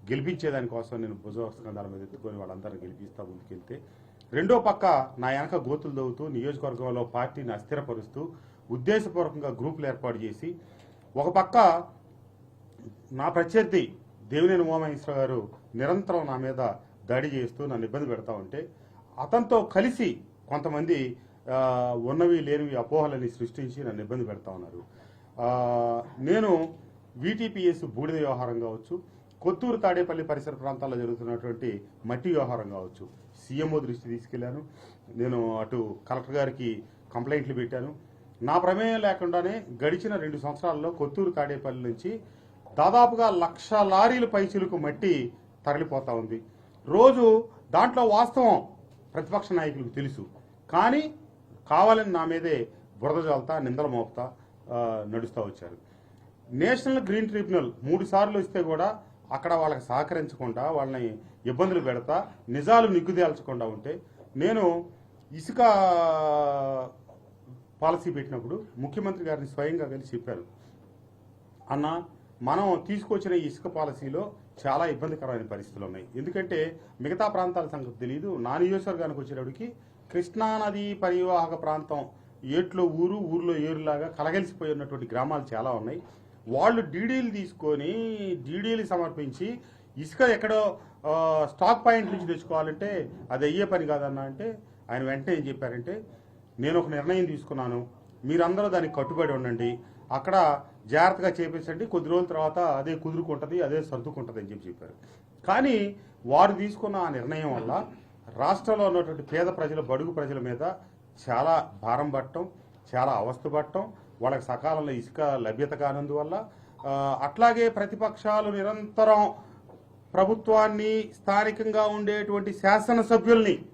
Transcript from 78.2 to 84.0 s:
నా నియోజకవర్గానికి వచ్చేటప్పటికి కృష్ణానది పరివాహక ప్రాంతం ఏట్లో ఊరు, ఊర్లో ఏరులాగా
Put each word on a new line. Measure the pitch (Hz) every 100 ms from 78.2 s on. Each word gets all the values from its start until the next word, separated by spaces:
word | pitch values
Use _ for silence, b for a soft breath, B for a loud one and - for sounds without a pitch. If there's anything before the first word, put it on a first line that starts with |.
| 196 156
నా | 120 147
నియోజకవర్గానికి | 180 190 190 175 160 143
వచ్చేటప్పటికి | 127 131 127 131 240 - b b -
కృష్ణానది | 175 175 214 220 220 208 202 202
పరివాహక | 190 185 180 180 175 165 165
ప్రాంతం | 151 156 156 147 135 b b b
ఏట్లో | 131 156 180 185
ఊరు, | 175 156 180
ఊర్లో | 208 175 170 170 160
ఏరులాగా | 156 156 156 147